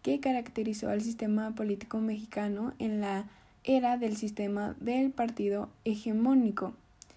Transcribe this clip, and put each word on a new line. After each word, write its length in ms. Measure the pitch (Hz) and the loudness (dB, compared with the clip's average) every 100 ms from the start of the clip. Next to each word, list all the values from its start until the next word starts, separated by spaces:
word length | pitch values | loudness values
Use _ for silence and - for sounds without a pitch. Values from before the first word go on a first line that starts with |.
que 160 | 254 277 | -2 0
caracterizó 680 | 269 254 233 - 220 214 214 | 2 0 -2 -4 -4 -2 -2
al 140 | 208 | 0
sistema 520 | 226 226 214 214 220 | -2 -2 0 0 0
político 440 | 220 214 202 - 220 | -2 -2 -2 -4 -2
mexicano 720 | 220 214 214 - 208 202 240 - | -2 -2 -6 -4 -2 -2 -4 -2
en 220 | 226 214 | -2 0
la 260 | 202 196 208 - - - | 0 -2 -4 -12 -20 -8
era 340 | - 262 247 247 | 2 4 4 2
del 180 | 226 214 | 0 -2
sistema 580 | 208 208 202 202 208 - | -4 -2 -2 -2 -2 -4
del 300 | 226 254 269 | -2 2 2
partido 580 | 269 233 233 202 202 208 - | 0 -2 0 0 0 -4 -6
hegemónico, 920 | 226 214 226 214 247 269 226 196 190 - - _ - | -4 -2 0 2 6 6 6 2 -4 -8 -18 _ -20